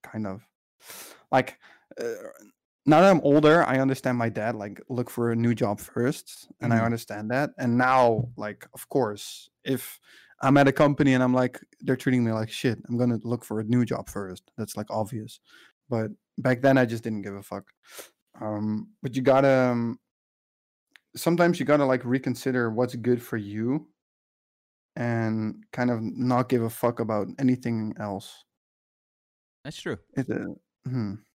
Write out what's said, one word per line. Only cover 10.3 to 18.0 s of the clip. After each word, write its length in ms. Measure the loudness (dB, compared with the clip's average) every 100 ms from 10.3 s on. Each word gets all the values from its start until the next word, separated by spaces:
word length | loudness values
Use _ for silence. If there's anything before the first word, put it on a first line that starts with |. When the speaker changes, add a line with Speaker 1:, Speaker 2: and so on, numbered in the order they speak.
| _
Speaker 1:
I'm 160 | 4 6
at 100 | 6
a 40 |
company 420 | 6 2 4 2
and 80 | 4
I'm 120 | 2
like, 260 | 2 0 -4 -20 _
"They're 140 | -4 -2
treating 280 | 0 2
me 80 | 2
like 180 | -2 -4
shit," 300 | -4 -2 -4 -6
I'm 80 | -2
gonna 220 | 0 0
look 220 | -4 -6 -6
for 140 | -6
a 40 |
new 220 | 0 0 0
job 240 | -4 -8
first. 420 | -12 -10 -14 _ -12
That's, 180 | -10 -10
like, 120 | -6
obvious. 500 | -4 -4 -8 -12 -18 _ -20 -20 _ _
But 220 | -4 -4 -10 _ -4
back 220 | 0 4
then, 160 | 4 6
I 80 | 4
just 180 | -2
didn't 180 | -6 -6
give 140 | -8 -12
a 80 |
fuck. 280 | -10 -12 -12 _ _ -20